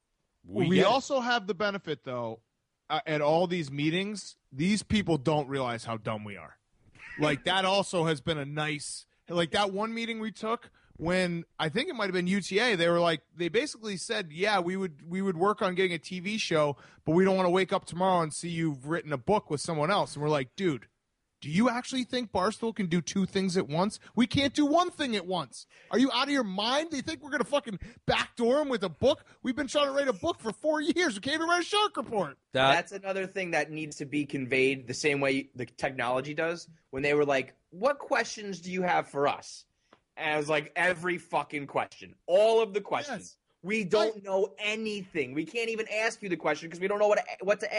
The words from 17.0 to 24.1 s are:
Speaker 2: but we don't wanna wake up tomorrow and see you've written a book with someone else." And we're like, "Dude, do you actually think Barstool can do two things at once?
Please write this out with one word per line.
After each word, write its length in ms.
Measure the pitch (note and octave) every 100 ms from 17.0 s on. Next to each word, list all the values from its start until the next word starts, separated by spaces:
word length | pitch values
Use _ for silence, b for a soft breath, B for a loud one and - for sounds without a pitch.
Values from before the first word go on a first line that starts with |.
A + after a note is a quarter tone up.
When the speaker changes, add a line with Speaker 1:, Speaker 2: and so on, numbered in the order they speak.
Speaker 2:
but 80 | -
we 120 | E3+
don't 120 | F#3+ F#3+
wanna 120 | F3+
wake 220 | F#3 F3+
up 120 | F#3+ -
tomorrow 360 | E3 F#3+ F3+
and 120 | D#3
see 140 | - E3+
you've 360 | E3 D#3+ C3+ C#3
written 240 | E3 D3+
a 60 | C#3
book 320 | D3 G#3 -
with 100 | C#3+
someone 300 | - D#3 D3+
else." 240 | G3+ C#3
And 80 | C#3+
we're 60 | D3+
like, 260 | D3 C3 -
"Dude, 320 | F#3 B2 - _ _ _ _ _
do 80 | C#3+
you 220 | F3 B3
actually 340 | A#3+ - C4
think 280 | A#3+ B3 A#3
Barstool 420 | G3 G3 - A3+ A3
can 80 |
do 160 | F3+ F3
two 240 | - G3+
things 320 | F#3 F#3+ F#3+ F3+
at 100 | C#3
once? 320 | D#3 G#3 - B